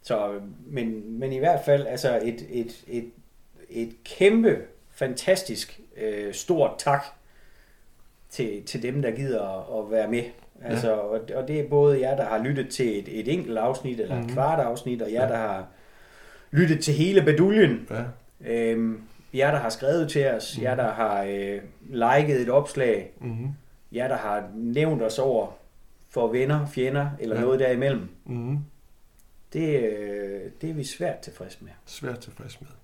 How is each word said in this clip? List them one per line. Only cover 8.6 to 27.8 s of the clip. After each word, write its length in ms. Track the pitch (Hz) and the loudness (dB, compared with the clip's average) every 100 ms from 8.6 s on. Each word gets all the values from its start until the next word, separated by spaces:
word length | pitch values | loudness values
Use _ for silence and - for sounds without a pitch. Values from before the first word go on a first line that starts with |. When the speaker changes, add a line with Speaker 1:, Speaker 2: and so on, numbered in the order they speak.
| - | -8
Speaker 1:
til 160 | 123 | -6
dem, 200 | 120 139 | -4 -2
der 100 | 123 | -2
gider 300 | 113 139 113 98 95 | -2 -2 -2 -2 -6
at, 200 | 92 110 104 | -6 -6 0
at 60 | |
være 160 | 110 104 | 0 2
med. 160 | 117 - - - - | 0 -2 -12 -20 -16
Altså, 240 | 120 117 117 | -6 -2 0
Speaker 2:
Ja. 60 | 107 | 0
Speaker 1:
og, 240 | 104 110 - 131 | 0 -4 -4 -6
og 120 | 131 | -2
det 120 | 151 | -2
er 100 | 139 | 2
både 300 | 147 143 139 | 6 6 6
jer, 160 | 127 139 | 2 0
der 100 | 110 | 0
har 120 | 110 | 0
lyttet 260 | 123 139 127 | 0 -2 -2
til 300 | - 123 104 | 0 0 0
et, 200 | 98 110 | -4 -6
et 80 | 107 | -2
enkelt 240 | 175 156 110 | -2 -2 0
afsnit, 420 | 117 131 135 120 | 0 -2 -4 -4
eller 160 | 107 123 | -2 -2
Speaker 2:
Mhm. 100 | 117 | -2
Speaker 1:
et 60 | |
kvart 260 | 131 139 160 | 0 2 2
afsnit, 420 | 123 123 131 120 | 0 -2 -4 -4
og 100 | 107 | -2
jer, 100 | 113 | 0
Speaker 2:
Ja. 60 | 127 | 0
Speaker 1:
der 80 | 113 | 0
har 280 | 107 98 90 - - - - - - - - | -2 -4 -8 -18 -20 -20 -20 -20 -20 -20 -2
lyttet 320 | 143 175 156 | 4 4 4
til 100 | - | 2
hele 280 | 147 170 196 | 2 6 6
baduljen. 680 | 147 147 185 214 170 117 - | 6 6 6 6 6 4 -4
Speaker 2:
Ja. 140 | 110 123 - - _ 120 | -6 -6 -10 -20 _ -4
Speaker 1:
Øhm, 480 | 117 117 113 113 110 - - - | 0 0 2 0 -4 -12 -20 -10
jer, 180 | 131 139 | 2 2
der 80 | 147 | 2
har 100 | 117 | -2
skrevet 420 | - 135 170 151 | -2 0 2 2
til 160 | 151 139 | 2 2
os, 260 | 113 - 123 | 0 -4 -4
Speaker 2:
Mhm. 60 | |
Speaker 1:
jer, 120 | 123 127 | -2 0
der 160 | 117 | -2
har, 320 | 107 110 101 | 0 0 0
øh, 360 | 98 101 98 101 - - - | -2 -4 -4 -6 -10 -20 -10
liket 520 | 127 117 139 151 135 | 0 4 4 4 2
et 80 | 120 | 4
opslag, 640 | 131 147 - 127 104 95 - | 2 2 -2 0 0 -2 -12
Speaker 2:
Mhm. 260 | 127 113 127 143 - - - | -10 -6 -8 -10 -16 -20 -12
Speaker 1:
jer, 160 | 113 127 | -6 -4
der 100 | 123 | -2
har 260 | 107 104 95 107 | -2 -4 -4 -6
nævnt 460 | 117 123 160 147 | -2 0 2 2
os 160 | 113 - | -2 0
over 280 | 135 117 101 - - - - - - | 2 2 0 -8 -20 -20 -20 -20 -8
for 180 | - 117 | 0 0
venner, 400 | 120 131 151 143 | 2 2 0 0
fjender, 400 | - 127 143 143 143 | -2 0 0 -2 -4
eller 160 | 113 110 | -4 0
Speaker 2:
Ja. 60 | |
Speaker 1:
noget 180 | 123 131 | 2 2
derimellem. 500 | 131 123 | 2 2